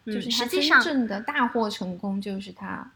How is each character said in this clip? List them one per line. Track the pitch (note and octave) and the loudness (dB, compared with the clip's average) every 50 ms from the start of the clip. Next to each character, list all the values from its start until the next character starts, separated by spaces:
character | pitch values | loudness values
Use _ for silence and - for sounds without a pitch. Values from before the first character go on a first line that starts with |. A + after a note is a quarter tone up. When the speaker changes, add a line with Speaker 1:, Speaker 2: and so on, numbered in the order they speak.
| - | -8
Speaker 1:
嗯， | A3 G#3+ | -6 -4
Speaker 2:
就 | G#3 | -4
是 | F#3 A#3+ | -2 -2
他 | A#3 A#3+ A#3+ | 0 0 0
Speaker 1:
实 | B3 | 0
际 | - E4 | 0 2
上 | C#4+ D4+ D#4+ - - | 4 6 6 6 6
Speaker 2:
真 | F4 D4 C4 | 6 2 2
正 | A#3 | 0
的 | G#3+ G3 G3+ | 0 -2 -4
大 | A3+ - D4 D4 B3 | -4 -4 0 0 0
获 | A#3 - A#3 A3+ G#3 | 2 2 0 0 0
成 | G#3 - G3 F#3 F3+ | -2 -4 -6 -6 -6
功 | F3 - G3+ G3 G3+ | -6 -4 -4 -4 -4
就 | G3 G#3 G3 G3 | -4 -4 -6 -8
是 | G3 G3 | -8 -10
他 | F#3 - G3 F#3 F#3+ - - - _ | -14 -14 -10 -10 -10 -10 -10 -14 _